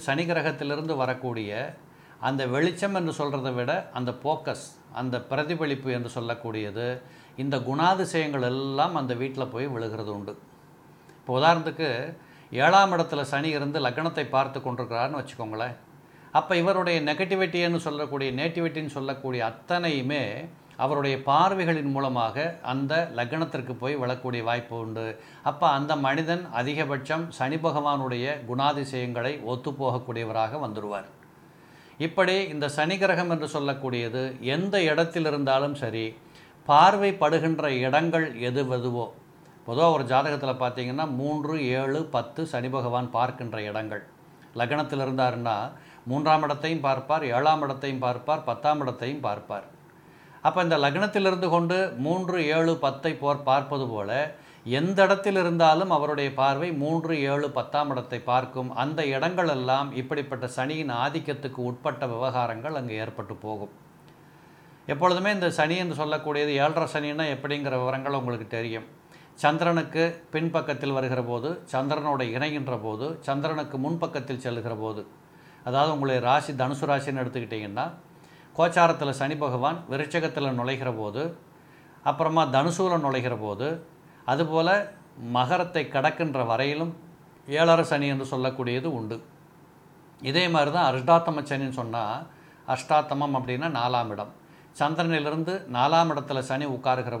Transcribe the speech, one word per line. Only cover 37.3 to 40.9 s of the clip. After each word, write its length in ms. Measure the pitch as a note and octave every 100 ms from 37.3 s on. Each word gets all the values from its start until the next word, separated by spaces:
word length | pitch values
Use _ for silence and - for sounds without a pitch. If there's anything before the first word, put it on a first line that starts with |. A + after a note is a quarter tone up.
| D#3+ D#3+ D#3 D3+ C3 C3
இடங்கள் 400 | C#3+ E3 E3 D#3 A#2 A#2+
எது 140 | B2+ C3 B2+
எதுவோ, 300 | B2 A#2+ A2 - - - - - -
பொதுவா 220 | A#2+ E3 D#3
ஒரு 100 | A#2+
ஜாதகத்துல 420 | C3 C#3+ D3 C#3 B2
பார்த்தீங்கன்னா, 460 | B2+ B2+ B2